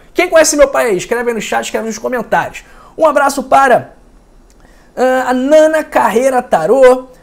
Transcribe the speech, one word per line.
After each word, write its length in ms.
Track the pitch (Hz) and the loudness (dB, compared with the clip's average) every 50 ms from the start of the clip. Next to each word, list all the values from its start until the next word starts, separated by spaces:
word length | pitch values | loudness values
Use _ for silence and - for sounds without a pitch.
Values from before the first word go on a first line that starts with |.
| - - - | -20 -8 -4
Quem 140 | - 349 359 | -4 -2 2
conhece 300 | 349 320 302 311 302 294 | 2 2 2 2 2 2
meu 100 | 277 277 | 2 2
pai 200 | - - 262 233 | 2 0 -2 -2
aí? 100 | 190 175 | -2 -4
Escreve 320 | - - 233 240 240 240 | -4 -4 -6 -4 -4 -4
aí 60 | 233 | -6
no 60 | 214 | -6
chat, 240 | - - 240 202 190 | -6 -6 -6 -6 -6
escreve 200 | - - 220 220 | -6 -6 -8 -8
nos 140 | 226 214 - | -8 -10 -8
comentários. 640 | - 240 254 240 214 - 196 170 143 127 - - - _ - - - - - - | -8 -6 -6 -6 -4 -4 -4 -4 -4 -4 -10 -16 -20 _ -20 -20 -20 -18 -4 -2
Um 80 | 320 | 0
abraço 380 | 302 262 285 269 269 269 277 254 | 0 2 2 0 0 -2 -4 -4
para, 500 | 262 - 269 269 269 226 143 127 - - _ _ _ _ _ _ _ _ _ _ _ _ _ _ _ _ _ _ _ _ - | 0 2 2 4 4 2 0 -2 -6 -16 _ _ _ _ _ _ _ _ _ _ _ _ _ _ _ _ _ _ _ _ -4
ah, 280 | 247 254 254 262 254 254 | -2 0 0 -2 -2 -2
a 60 | 254 | -2
Nana 500 | 254 254 277 311 311 311 311 311 311 302 | -2 0 2 4 4 4 4 2 -2 -4
Carreira 580 | - - 254 - 220 190 233 262 269 262 247 | -2 -2 -2 0 0 0 0 0 0 0 -2
Tarô, 680 | - - - 165 156 175 247 269 262 247 254 262 262 - - - | -2 -2 -2 -2 0 0 4 6 6 6 6 4 0 -8 -18 -20